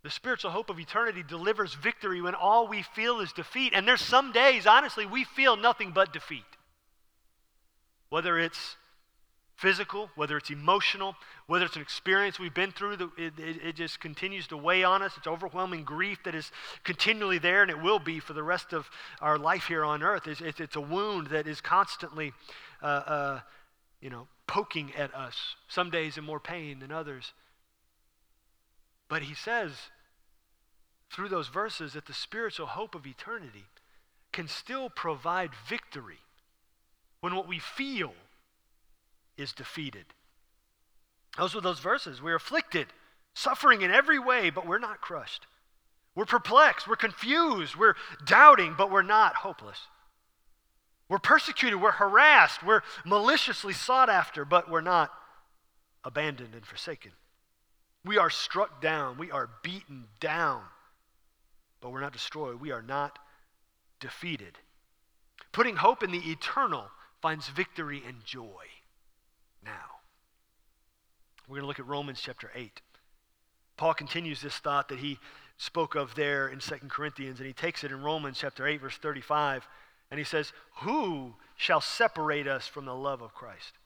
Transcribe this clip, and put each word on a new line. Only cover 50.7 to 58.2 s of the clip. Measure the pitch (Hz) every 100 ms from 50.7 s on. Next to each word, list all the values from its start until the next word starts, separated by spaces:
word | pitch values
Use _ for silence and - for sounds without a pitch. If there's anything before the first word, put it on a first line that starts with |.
| _ _ _ _
We're | 190
persecuted, | - 294 - - 247 196
we're | 202
harassed, | 185 202 208 302 277 156 -
we're | 175 214 - -
maliciously | 165 202 226 311 - 214 202
sought | 180 - 254 254
after, | 190 156 156
but | 143 175 165
we're | 165
not | 165 175 - - - - _ _ _ _ _ _
abandoned | 131 123 151 127 117
and | 113
forsaken. | 104 - - 147 101 _ _ _ _ _ _ _ _ _
We | 180
are | 208